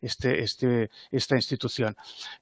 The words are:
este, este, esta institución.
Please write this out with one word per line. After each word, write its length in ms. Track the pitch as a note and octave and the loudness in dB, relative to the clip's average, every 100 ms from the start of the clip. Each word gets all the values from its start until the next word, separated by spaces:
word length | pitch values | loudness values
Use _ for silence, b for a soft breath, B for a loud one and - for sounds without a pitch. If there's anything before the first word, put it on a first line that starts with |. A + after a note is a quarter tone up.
este, 400 | A#2+ - B2+ E2 | -8 -2 0 2
este, 480 | F2+ - B2+ A#2+ A2 b b | 0 0 2 2 0 b b
esta 240 | C3 - | -2 2
institución. 640 | C3 - C3 A#2+ - A2 G2+ B B B B | 2 2 -2 -2 0 0 -2 B B B B